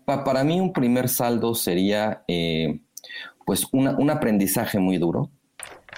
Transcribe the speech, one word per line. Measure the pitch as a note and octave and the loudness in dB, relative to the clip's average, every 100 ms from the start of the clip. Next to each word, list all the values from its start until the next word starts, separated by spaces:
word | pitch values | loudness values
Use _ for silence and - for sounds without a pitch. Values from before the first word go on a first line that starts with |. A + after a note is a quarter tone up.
| - | -4
pa-, | C#3 | -2
para | C#3 C3 | 0 0
mí | C#3+ F3 | 2 2
un | F#3 | 0
primer | F3+ B2 B2 B2 | 0 0 2 0
saldo | - A#2+ A#2 A#2 A2+ | 0 0 0 0 -2
sería, | - F2+ F#2+ G#2 G#2+ F#2+ - | 0 2 2 2 0 -4 -4
eh, | F2 E2+ D#2+ D#2+ D2+ _ - - - - - - | -2 0 0 0 -4 _ -20 -18 -16 -16 -12 -4
pues, | G3 - | -4 0
una, | C3+ C3+ C3+ | 0 2 2
un | C#3 | 2
aprendizaje | D3 A#2+ G#2 G2 B2 A2 G#2 | 2 2 2 2 0 0 0
muy | F#2 F#2 | 2 2
duro | E2+ - - _ _ - - - - | 0 0 -4 _ _ -20 -20 -20 -20